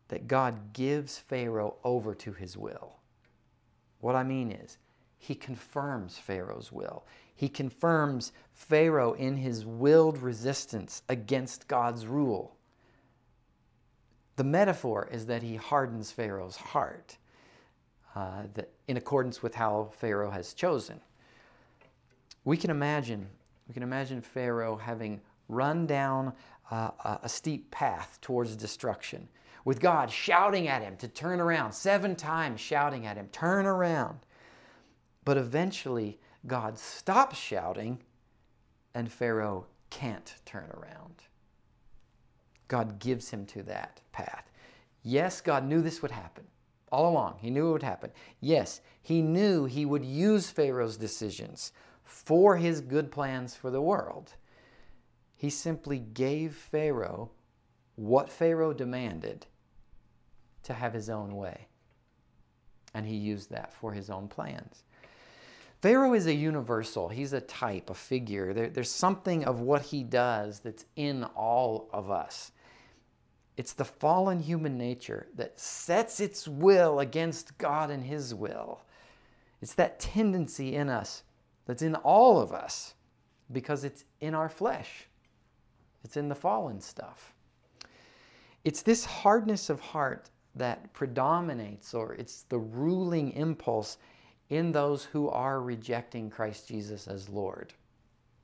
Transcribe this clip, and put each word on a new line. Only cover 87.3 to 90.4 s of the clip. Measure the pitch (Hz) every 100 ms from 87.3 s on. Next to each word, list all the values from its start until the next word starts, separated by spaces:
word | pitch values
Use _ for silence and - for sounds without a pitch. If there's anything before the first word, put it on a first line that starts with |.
| _ _ _ _ - - - - - - - - _
It's | 156 -
this | 220 233
hardness | - - 202 226 214 202 -
of | 139
heart | - 156 135 - - _